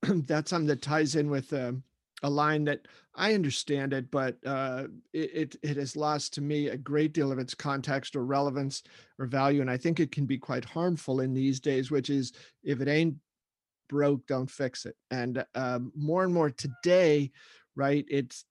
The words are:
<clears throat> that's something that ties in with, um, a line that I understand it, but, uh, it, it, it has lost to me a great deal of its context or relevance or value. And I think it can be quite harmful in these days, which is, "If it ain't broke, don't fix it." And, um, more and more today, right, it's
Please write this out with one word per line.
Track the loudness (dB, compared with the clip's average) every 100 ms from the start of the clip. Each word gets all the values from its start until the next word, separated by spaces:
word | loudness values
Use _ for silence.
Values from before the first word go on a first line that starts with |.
<clears throat> |
that's | 0 0 2 -2 0
something | 0 0
that | 0
ties | 0 2 2 2
in | 0
with, | 0 -2
um, | -4 -4 -6 -10 _ _ -6
a | -2
line | 2 2 2
that | 0 -2 -6 -20 _
I | -2 2
understand | 2 2 -2 -2 -2 0
it, | -2 -2
but, | -2 -2 -4
uh, | -4 -2 -2 -4 -8 -12 -10
it, | -6 -4
it, | -2 -4 -4
it | -4 -2
has | -4 -2
lost | 0 0 -4
to | -6
me | -2 -2 -2
a | -4
great | -2 0 2
deal | 2 0
of | 0
its | -6
context | -6 -4 -4 -2 -2 -2
or | -4 0
relevance | 2 2 0 -4 -6 -14 -20 -20 -10
or |
value. | -2 2 4 4
And | 2
I | 0
think | 0 2
it | 0
can | 0 0
be | -2
quite | -4 -6 -4
harmful | -2 0 0 -2 0
in | 0
these | 2 2 2
days, | 0 0 2
which | 0 0
is, | 0 -2 -8 -20 _
"If | -4 -2
it | 2
ain't | 4 2 0 _ _ _ _ _ _ -6
broke, | 2 2 2 0
don't | -2 -2
fix | -4 -6 -6
it." | -12 -14 -8
And, | -4 -2 -2 -4
um, | -4 -2 -2 -6 -6
more | -2 2
and | 2
more | 2 2
today, | 0 -8 -2 4 6 6 4 2 -6 -20 -20 _
right, | -2 2 2 0
it's | -2 -2 -8 -14